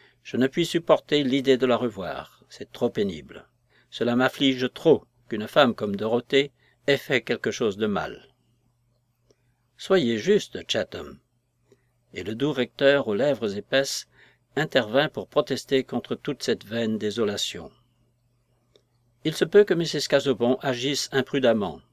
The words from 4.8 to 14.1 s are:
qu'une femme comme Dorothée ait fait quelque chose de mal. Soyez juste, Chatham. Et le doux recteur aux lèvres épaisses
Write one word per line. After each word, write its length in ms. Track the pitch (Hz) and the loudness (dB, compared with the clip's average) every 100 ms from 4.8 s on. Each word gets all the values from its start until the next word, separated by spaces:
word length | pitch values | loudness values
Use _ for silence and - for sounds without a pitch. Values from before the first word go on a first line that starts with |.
| 165 131 - _ - | 4 4 2 _ -12
qu'une 180 | 107 110 | -10 -2
femme 280 | - 135 - | 2 4 2
comme 200 | 107 98 | -4 -4
Dorothée 560 | 107 120 - 139 143 _ _ _ - | -2 -2 0 0 0 _ _ _ -2
ait 100 | 139 | -2
fait 240 | - 131 | 0 -2
quelque 300 | - 117 - | -2 -4 -4
chose 260 | - 113 98 | -2 -2 0
de 100 | 107 | -2
mal. 400 | 95 78 - - _ _ _ _ _ _ _ _ _ _ _ _ _ _ - | -2 -4 -10 -20 _ _ _ _ _ _ _ _ _ _ _ _ _ _ -12
Soyez 400 | - 190 123 113 | 0 2 4 0
juste, 420 | 131 202 - - - | 2 2 0 -10 -6
Chatham. 520 | 113 - - 73 - _ _ _ _ _ _ _ _ _ | -4 -4 -8 -14 -16 _ _ _ _ _ _ _ _ _
Et 100 | - | -12
le 120 | 92 113 | -10 -4
doux 160 | 143 | -2
recteur 560 | 131 120 - 139 143 127 | -2 -4 2 4 4 2
aux 80 | 104 | 0
lèvres 420 | 139 135 110 101 | 0 0 -4 -6
épaisses 500 | - 135 139 - - | -2 -2 -2 -6 -12